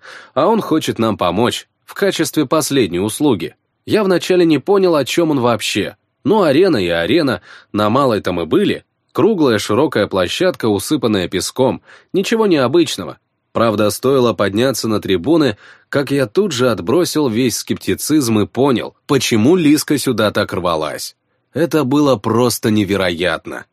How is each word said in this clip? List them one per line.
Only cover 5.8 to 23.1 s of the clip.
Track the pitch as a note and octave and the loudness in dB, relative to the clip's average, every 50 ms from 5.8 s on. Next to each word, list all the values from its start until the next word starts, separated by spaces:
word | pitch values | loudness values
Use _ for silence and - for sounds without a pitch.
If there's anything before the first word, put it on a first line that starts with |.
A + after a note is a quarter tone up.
| F2+ C#2+ - _ _ _ _ _ - | -4 -4 -8 _ _ _ _ _ 0
Ну, | C3 G3+ A3 F#3 | 2 2 4 4
арена | D#3 B2+ D#3 G3 F#3+ D3+ | 4 4 4 4 4 2
и | G#2+ F2+ F2 | 0 0 0
арена, | E2+ E2 E2+ F2 C3 E3+ D3+ C3 G#2+ F2 _ - - - - _ - | 0 0 0 2 0 0 2 0 -2 -4 _ -16 -20 -20 -20 _ -2
на | G2+ G#2+ G#2 | 0 0 2
малой-то | A2 C3+ C#3+ B2+ A2 F#2+ - - F2+ | 2 2 2 2 2 0 -2 -2 -4
мы | E2+ E2 | -4 -2
были. | D#2 - F3+ G3+ C#3+ F2+ - _ _ _ _ _ _ - | 0 0 0 2 0 -2 -4 _ _ _ _ _ _ -2
Круглая | - C#3+ G#3 A3+ E3+ D3+ B2+ A2 G2+ | 2 2 2 2 2 2 2 2 0
широкая | - - G#2+ A#2 D#3 C#3+ - A2 G2+ - | 0 0 0 0 0 0 2 0 -2 0
площадка, | - F#2 F2+ E2+ - - F3 F#3 F3 - - | 0 -2 -2 -2 -2 -2 -2 -2 -2 0 -2
усыпанная | A2+ G#2 F#2+ - - D#3 C#3+ B2+ A2+ G#2+ F#2+ F2 E2 | 0 0 0 -2 -2 -4 -2 0 0 0 0 -2 -2
песком. | - F2+ - - - - C3 B2 F2 - _ _ - - _ _ - | -4 -4 -6 -4 -2 0 0 0 0 -4 _ _ -20 -20 _ _ -4
Ничего | F3+ F#3+ - A#3+ A3 A3 | -4 -2 0 0 0 2
необычного. | G3+ E3 D3 B2+ A#2+ C#3+ F3 D#3+ - - - F2+ C#2+ C2 _ _ _ _ _ _ _ - | 2 2 2 2 2 2 2 0 0 -2 -10 -10 -12 -14 _ _ _ _ _ _ _ -4
Правда, | G#2+ A2+ A#2 G#2 G#2 G#2+ G#2 | -2 0 0 0 0 0 0
стоило | F#2+ - - C3 C#3 C3 B2 A#2 G2+ | -2 -2 0 0 2 2 2 2 0
подняться | - G#2 G2 F#2+ A2 B2 C3+ A#2+ - - A2+ | 0 -2 -2 0 0 0 0 -2 -2 -4 -2
на | G#2+ G2+ | -2 -2
трибуны, | - F#2+ F#2+ F2 E2 C3+ E3 D#3+ D3 B2 G2 _ - - - _ _ - | -2 -2 -2 -2 0 0 2 2 2 0 -2 _ -12 -20 -20 _ _ -6
как | - C#3+ C#3 B2 | -4 -4 -2 -2
я | C#3 C#3 C3+ | -2 -2 -2
тут | G#2+ - F#3 G#3+ G3 C#3+ | -2 0 -2 -2 -2 0
же | A#2+ B2+ B2 | 0 0 0
отбросил | A2 F#2 E2+ F2+ B2+ F3 E3+ - - D#3 D3+ B2 | 0 -2 -2 -2 0 0 0 0 -2 -2 -2 0
весь | G#2 A2+ C3+ A#2 - | 0 0 0 0 -2
скептицизм | - - - A2 F2+ - G2 F#2 - - - D3 D#3 - A2+ A2 G#2 | -4 -6 -6 -6 -6 -4 -6 -6 -4 -2 0 0 0 2 2 0 0
и | G2 | 0
понял, | - - A#2+ C3+ C#3+ B2 F#2+ - C2 _ _ _ | -2 0 0 0 2 2 0 -4 -8 _ _ _
почему | - D3 C3 - - B2 G#2+ G#2+ C#3 F#3 | -2 0 0 0 0 0 2 4 4 4
Лиска | F#3 D#3+ C#3+ D3+ D3 - - D#3 C3 | 4 4 4 2 2 2 -2 -2 -2
сюда | - C#3 A#2+ G#2 A2 G2+ | 0 -2 -2 0 0 0
так | - A2 G2+ - - | 0 -2 -4 -2 -4
рвалась. | F#2 E2+ F2+ E2 D#2 D#2 D2 B1+ - - - - _ _ _ _ _ _ _ - | -4 -2 -2 -2 -2 -4 -6 -8 -10 -12 -14 -16 _ _ _ _ _ _ _ -4
Это | C3+ E3+ - D#3 D#3 C#3 | -2 -2 0 0 -2 0
было | B2 C#3 D3 D3 C#3 B2+ | 2 2 2 2 2 2
просто | G#2 - A2 A2 A#2 B2 A#2+ A2 - - A#2 | 0 0 0 2 2 2 2 0 0 -2 0
невероятно. | G#2+ G#2+ G2+ F2 G2 F#2 F#2+ F2+ | 2 2 0 0 0 0 0 -2